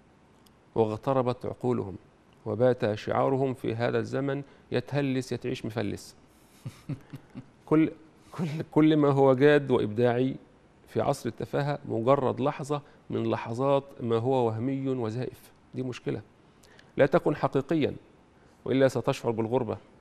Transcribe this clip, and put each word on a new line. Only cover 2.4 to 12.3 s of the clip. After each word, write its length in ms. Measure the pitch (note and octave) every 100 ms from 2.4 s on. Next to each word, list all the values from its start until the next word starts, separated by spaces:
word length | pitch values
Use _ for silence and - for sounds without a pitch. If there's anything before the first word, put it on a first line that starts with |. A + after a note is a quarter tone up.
| A2
وبات 480 | G#2 B2+ B2 A2
شعارهم 600 | G#2+ - A2+ C3+ C3 C3
في 200 | B2 A#2
هذا 240 | A#2 A#2+ A#2+
الزمن: 440 | G#2+ B2+ C#3 C#3 C#3 - _
'يا 80 | B2
تهلس 520 | - C#3+ C#3 C3 -
يا 40 | B2
تعيش 280 | B2 C3
مفلس'". 500 | A2+ A2+ G2+ F#2+ - - _ _ _ _ B2+ - -
<laughs> 800 | C3+ - C#3+ - - - _ -
كل، 240 | D#3 D#3+ - - _ -
كل، 140 | - E3 D#3+ -
كل 260 | D#3 D#3 D3+
ما 120 | C#3+
هو 260 | C#3 C3+
جاد 360 | B2+ D3 D3 C3+
وإبداعي 680 | B2 G#2+ G#2+ A#2+ A#2+ C3 C#3+ - _ _ _ -
في 120 | A#2
عصر 280 | G#2+ C#3+ A#2+
التفاهة 500 | - B2 C#3+ C#3+ C#3+ -
مجرد 520 | A2 A2+ C#3 B2